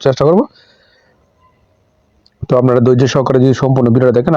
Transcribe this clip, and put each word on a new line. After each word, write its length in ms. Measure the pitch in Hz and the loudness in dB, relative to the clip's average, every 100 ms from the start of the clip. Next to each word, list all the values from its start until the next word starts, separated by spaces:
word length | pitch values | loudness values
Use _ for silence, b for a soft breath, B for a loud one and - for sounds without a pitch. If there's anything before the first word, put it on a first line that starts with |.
চেষ্টা 200 | 139 131 139 | -4 -2 0
করব। 120 | 180 294 b b b b b b b _ _ _ _ _ _ _ _ _ _ _ _ - | 0 -2 b b b b b b b _ _ _ _ _ _ _ _ _ _ _ _ -4
তো 60 | 127 | -2
আপনারা 200 | 127 123 117 | 0 2 2
ধৈর্য 180 | 123 131 | 0 0
সহকারে 260 | 147 127 131 131 | -2 0 0 0
যদি 100 | 123 | 0
সম্পূর্ণ 260 | 135 131 120 | -2 0 0
ভিডিওটা 200 | 117 127 117 | 2 0 0
দেখেন, 160 | 143 | 0